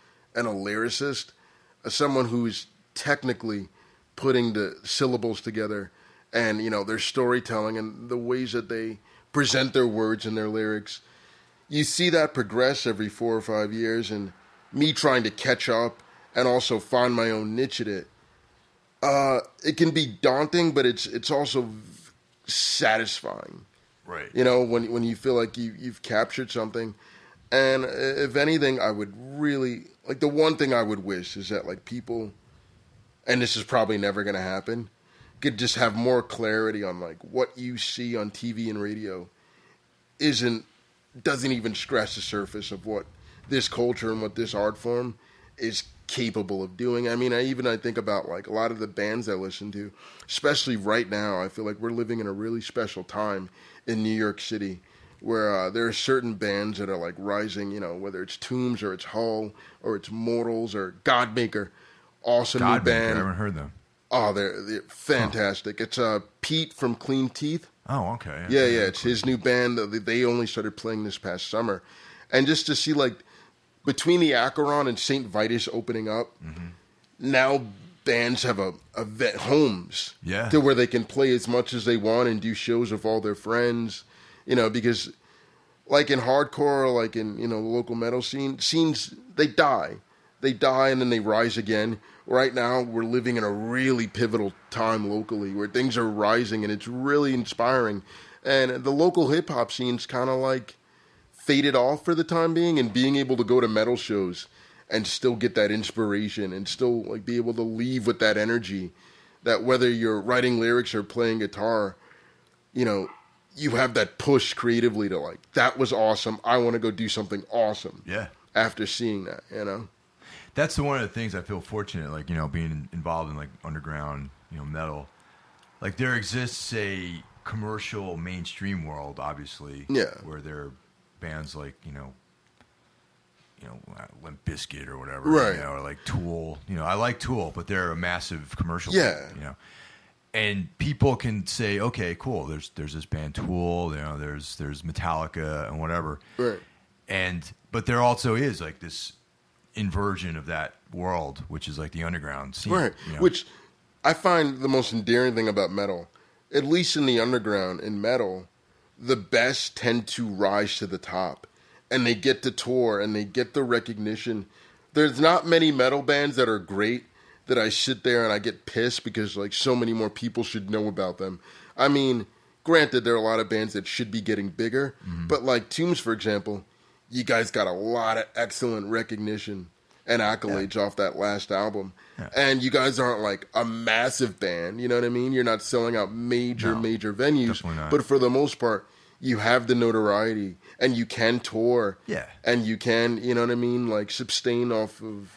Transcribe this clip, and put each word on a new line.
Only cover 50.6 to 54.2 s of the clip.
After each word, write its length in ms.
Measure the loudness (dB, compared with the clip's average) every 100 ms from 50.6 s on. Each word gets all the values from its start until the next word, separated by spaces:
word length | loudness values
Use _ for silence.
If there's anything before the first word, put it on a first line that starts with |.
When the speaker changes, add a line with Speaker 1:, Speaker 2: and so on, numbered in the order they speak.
| 0 -2
Speaker 1:
right 340 | 0 0 0
now, 320 | -2 -2 -2
I 80 | -4
feel 160 | -6 -6
like 140 | -4
we're 120 | -4
living 280 | -2 -2 -2
in 80 | -4
a 40 |
really 300 | -6 -4 -6
special 420 | -6 -4 -4 -6
time 460 | -8 -4 -2 -4 -8 -18 -20 -14 -6
in 180 | -2
New 60 | 0
York 240 | 0